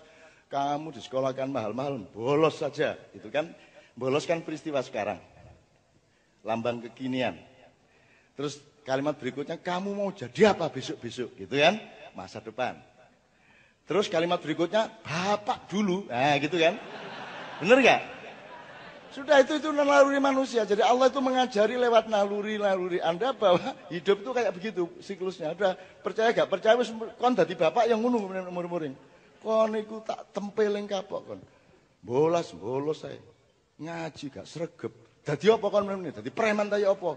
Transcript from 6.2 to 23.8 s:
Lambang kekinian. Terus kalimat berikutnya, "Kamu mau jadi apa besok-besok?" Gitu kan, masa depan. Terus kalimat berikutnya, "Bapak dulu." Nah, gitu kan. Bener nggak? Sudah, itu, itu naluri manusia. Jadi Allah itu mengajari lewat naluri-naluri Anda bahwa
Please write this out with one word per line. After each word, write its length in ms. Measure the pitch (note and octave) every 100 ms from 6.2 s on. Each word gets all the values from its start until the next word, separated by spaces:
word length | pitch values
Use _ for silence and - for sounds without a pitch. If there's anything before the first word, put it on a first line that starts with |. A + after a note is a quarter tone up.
| _ _ G#2+
Lambang 320 | A2+ A#2+ A#2 A2+
kekinian. 560 | - C3 B2+ A#2 D#2+ - - - _ _ _ _ _ _ -
Terus 240 | C#3+ C3+ - _ -
kalimat 320 | C3 D3 C#3+
berikutnya, 400 | B2 B2+ C#3 E3
"Kamu 400 | F3+ F3+ G3+ G3+
mau 160 | G3
jadi 400 | F#3+ A#2+ D3 G#3
apa 160 | F#3 D#3
besok-besok?" 640 | C3 B2+ - A#2 B2 A#2 -
Gitu 160 | F#2+ C#3
kan, 240 | D#3 G#3+ - - -
masa 240 | G2+ F#2 G#2+
depan. 400 | A2+ G#2+ A#2+ D#2+ - _ - _ _ _ _ _ _ _
Terus 240 | - E3+ G3
kalimat 320 | D#3+ F3 F3
berikutnya, 560 | D3 D3+ F3 G#3+ G#3+ -
"Bapak 640 | - D#3+ F#3+ G#3 B3 - -
dulu." 400 | F#3+ G3+ F3+ G3+
Nah, 320 | A#2+ C#3+ C#3+
gitu 160 | D3
kan. 240 | E3+ D#3+ G3 - - - - - - - -
Bener 240 | E3 C4
nggak? 200 | A3 C3+ - - - - - - - - - - -
Sudah, 320 | - C#4 C#4
itu, 160 | C4+ D4+
itu 160 | D#4
naluri 480 | D4 C#4+ C#4+ C#4 C#4
manusia. 480 | C#4 C4+ C4 A#3 G3+
Jadi 160 | G3+
Allah 240 | F#3+ B3 C4
itu 120 | C#4
mengajari 560 | C4 B3+ B3+ G#3 G#3+ B3
lewat 320 | A#3+ A3+ A3+
naluri-naluri 880 | G#3+ G3+ G#3 G#3 G#3+ G3+ F#3+ F3+ E3+
Anda 320 | D#3+ F3 B3
bahwa 400 | C4 G3 F3 A3 -